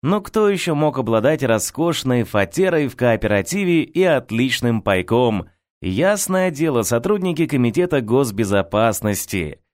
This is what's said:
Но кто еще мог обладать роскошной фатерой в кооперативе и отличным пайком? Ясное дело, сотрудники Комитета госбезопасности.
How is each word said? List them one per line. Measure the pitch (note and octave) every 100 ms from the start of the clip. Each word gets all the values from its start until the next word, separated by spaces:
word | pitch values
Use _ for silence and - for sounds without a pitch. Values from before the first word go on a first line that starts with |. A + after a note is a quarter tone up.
Но | C#3 G#3
кто | G#3 - G#3+
еще | F#3+ F3 D3
мог | D3+ C#3
обладать | A2+ A2+ A#2+ D3+
роскошной | C3 A2 - - E3+ D3+ C3 B2
фатерой | A2+ G#2+ G2 - F#3+ E3 C#3
в | -
кооперативе | A#2+ A2 G#2+ G2+ F#2+ F#3+ F#3 E3
и | C#3 E3+
отличным | F#3 C#3+ - A2+ B2+ - B2 A2+
пайком? | G#2 F#2 F2+ A#2 B2 G#2 E2 _ _ _
Ясное | F#2 F#2 F#3 G3+ - F#3 F#3
дело, | C#3+ D#3+ B2
сотрудники | A2 A#2+ B2 G#3 F3+ D#3+ D#3+
Комитета | C#3 A#2+ B2 F3 D3
госбезопасности. | G#2+ B2 C3+ G2 G#2 G2+ F#2+ G#2 A2+ G#2 A2 G2 - G2 D#2 - _